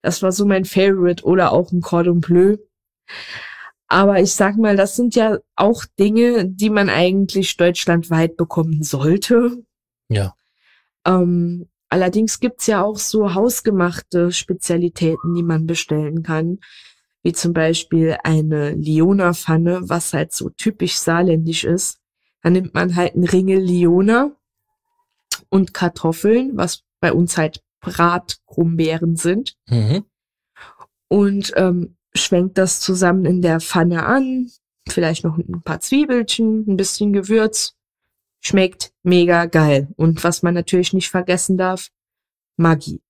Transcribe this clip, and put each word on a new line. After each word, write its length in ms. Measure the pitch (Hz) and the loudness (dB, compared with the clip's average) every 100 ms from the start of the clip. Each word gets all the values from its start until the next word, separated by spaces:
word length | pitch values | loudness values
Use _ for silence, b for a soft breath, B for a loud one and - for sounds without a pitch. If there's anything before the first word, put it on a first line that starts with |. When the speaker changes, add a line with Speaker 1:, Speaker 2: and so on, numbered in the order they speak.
Speaker 1:
Das 220 | 180 170 | -6 -2
war 100 | 190 | -2
so 140 | 185 202 | 0 0
mein 180 | 190 | 0
Favorite 600 | 185 - 196 196 175 175 | 0 2 2 4 0 0
oder 280 | - 185 175 | 0 2 4
auch 180 | - 170 | 2 0
ein 80 | 175 | -4
Cordon 400 | 170 170 175 175 | -2 0 2 0
Bleu. 360 | 160 175 190 208 - _ _ _ _ B B B B B B _ _ | 2 4 4 2 -6 _ _ _ _ B B B B B B _ _
Aber 320 | 175 196 196 | 2 4 4
ich 120 | 190 | 2
sag 220 | - 202 208 | 2 0 2
mal, 200 | 220 202 | 2 2
das 200 | 196 - | 0 0
sind 180 | 247 | 0
ja 240 | 240 220 208 _ - | 2 0 -2 _ -2
auch 280 | 202 233 - - | 0 0 -4 0
Dinge, 480 | 202 220 240 240 185 | 2 4 4 2 -2
die 220 | 185 214 | -2 0
man 180 | 208 202 | 2 2
eigentlich 680 | 117 180 190 196 190 185 - | 2 2 2 0 -2 -4 0
deutschlandweit 800 | 175 175 - 170 165 165 165 165 | 0 0 0 0 0 0 0 -2
bekommen 460 | 165 - 160 156 | -4 -2 -2 -2
sollte. 840 | 151 139 143 190 - 233 240 247 - _ _ _ _ | -4 -2 0 0 2 2 2 -4 -18 _ _ _ _
Speaker 2:
Ja. 260 | 110 98 _ _ _ _ _ _ _ - | -2 -2 _ _ _ _ _ _ _ 0
Speaker 1:
Ähm, 600 | 185 175 175 175 175 - _ _ | 2 2 0 -2 -6 -14 _ _
allerdings 500 | 175 185 196 220 - | 0 0 0 -2 -2
gibt's 260 | 247 - - | -6 -4 -2
ja 160 | 208 | 0
auch 160 | 202 208 | 0 -4
so 360 | - 220 202 | -4 -2 0
hausgemachte 1000 | 180 233 240 - 196 175 170 - 180 175 | 0 0 0 -2 0 0 -4 -4 -2 0
Spezialitäten, 1000 | 180 - 185 - 170 175 - 165 160 165 | -2 -6 -8 -2 -2 -2 -2 -2 -2 -2
die 80 | 170 | -2
man 240 | 170 160 160 | 0 -2 -2
bestellen 560 | 165 - 151 151 165 | -4 -2 -4 -2 -6
kann. 360 | 165 160 165 190 B B B B B _ | -4 -4 -4 -6 B B B B B _
Wie 100 | 175 | -6
zum 200 | 170 175 | -2 -2
Beispiel 640 | 170 160 165 - 165 160 160 | 0 0 0 0 0 2 0
eine 500 | - 156 156 151 147 | 0 0 0 -2 -2
Liona-Pfanne, 1080 | 156 156 156 170 196 180 170 - 160 165 180 | -4 -2 2 2 2 0 -2 -2 0 0 -2
was 280 | 180 170 - | -4 -4 -4
halt 200 | 160 160 | -4 -4
so 180 | - - | -6 -10
typisch 460 | - 220 214 175 - | -4 -4 -2 -4 -4
saarländisch 680 | - 165 180 160 160 160 | -2 0 2 2 0 -4
ist. 340 | - 175 - - _ _ _ _ | -2 -2 -4 -10 _ _ _ _
Da 80 | 165 | 0
nimmt 240 | 180 185 | 0 0
man 220 | - 175 175 | -4 -2 0
halt 180 | 175 | -2
einen 100 | - | 0
Ringel 360 | 180 185 185 190 | 2 2 2 0
Liona 720 | 185 180 175 175 196 233 285 285 _ _ _ _ _ _ _ _ _ - _ | 2 2 4 4 4 2 0 -6 _ _ _ _ _ _ _ _ _ -14 _
und 240 | 190 185 | 0 0
Kartoffeln, 840 | - 175 - 165 160 208 233 262 254 | -2 -4 -2 -4 0 2 2 0 -4
was 260 | 175 - _ _ | -6 -6 _ _
bei 120 | 170 | 0
uns 260 | - 175 - | 2 0 0
halt 240 | 156 - _ _ | -4 -4 _ _
Bratgrumbeeren 1400 | - - 175 175 - - _ - 170 165 160 160 170 165 | -12 0 0 0 -6 -16 _ -2 -2 0 -2 0 -2 -2
sind. 400 | 170 196 277 _ _ | 0 -2 -4 _ _
Speaker 2:
Mhm. 360 | 120 107 170 208 _ _ _ _ _ B B B _ _ | 0 0 -2 -4 _ _ _ _ _ B B B _ _
Speaker 1:
Und, 440 | 202 202 202 190 - | 2 2 0 -2 0
ähm, 400 | 185 180 175 _ _ - | 0 0 -4 _ _ -6
schwenkt 420 | - 180 185 185 | 0 0 0 0
das 220 | 185 - | -2 -2
zusammen 440 | - 185 185 185 | -4 0 2 2
in 180 | 175 180 | 2 0
der 180 | 175 160 | 0 0
Pfanne 460 | 160 180 170 170 - | -2 0 2 0 0
an, 440 | 269 262 254 247 _ _ _ - | 0 0 -4 -6 _ _ _ -8
vielleicht 360 | - 165 165 | -2 -2 -2
noch 120 | 170 160 | -4 -4
ein 260 | - 175 | -6 -8
paar 180 | - 165 | -8 -10
Zwiebelchen, 840 | - 269 302 247 233 - 226 220 214 | -2 0 0 0 -2 -2 0 0 -2
ein 80 | 190 | -2
bisschen 360 | 196 - 208 | -2 -2 0
Gewürz. 640 | 202 190 220 220 220 - _ _ _ _ _ _ _ | 0 2 0 0 -2 -8 _ _ _ _ _ _ _
Schmeckt 520 | - 196 185 185 - _ | -2 0 0 -2 -16 _
mega 440 | 175 180 175 170 170 | 2 4 4 2 2
geil. 420 | 165 151 139 139 - | 2 4 2 0 0
Und 260 | 160 160 | 0 2
was 200 | 170 170 | -2 0
man 120 | 175 | 0
natürlich 380 | 175 170 185 180 | -2 0 0 0
nicht 160 | 185 - | -2 -2
vergessen 460 | 185 180 180 - 185 | -4 -2 -2 0 -2
darf, 320 | 185 185 - _ _ _ _ _ _ - | -2 -4 -10 _ _ _ _ _ _ 0
Maggi. 440 | 165 156 143 - | 2 2 -2 -14